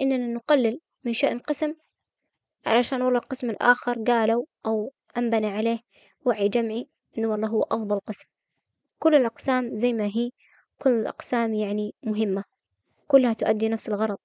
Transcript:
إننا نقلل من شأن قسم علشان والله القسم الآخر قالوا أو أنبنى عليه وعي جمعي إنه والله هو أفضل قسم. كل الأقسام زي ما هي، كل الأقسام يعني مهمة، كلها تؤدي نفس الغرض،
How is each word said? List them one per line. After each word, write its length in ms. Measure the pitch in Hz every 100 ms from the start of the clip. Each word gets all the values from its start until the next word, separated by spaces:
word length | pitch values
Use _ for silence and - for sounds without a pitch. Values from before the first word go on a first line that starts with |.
إننا 260 | 269 254 240
نقلل 460 | 233 - 294 226 226 - _
من 100 | 240
شأن 260 | 226 262 240
قسم 340 | - 294 302 320 _ _ _ _ _ _ _ _ -
علشان 360 | 233 240 254
والله 180 | 254 247
القسم 300 | - 269 240
الآخر 540 | 214 240 247 - 240
قالوا 420 | 226 233 220 233 - _ 226
أو 280 | 220 220 - _ -
أنبنى 300 | 240 220 214
عليه 320 | 202 226 233 - _ _ _ 254
وعي 240 | 220 202
جمعي 380 | 233 226 220 262 _ _ -
إنه 100 | 220
والله 200 | 214 214
هو 160 | 220
أفضل 360 | - 226 208 202
قسم. 260 | - 214 - _ _ _ _ _ _ _
كل 160 | 320 302
الأقسام 600 | 233 - - 254 240 220
زي 160 | 247
ما 120 | 226 208
هي، 260 | 214 240 - _ _ _ _
كل 100 | 262
الأقسام 640 | 233 220 - - 240 226
يعني 420 | 214 202 208 214 -
مهمة، 400 | 226 214 214 190 - _ _ _ _ _ -
كلها 260 | 277 247
تؤدي 360 | 226 208 214 220
نفس 200 | 226 -
الغرض، 280 | 208 214 202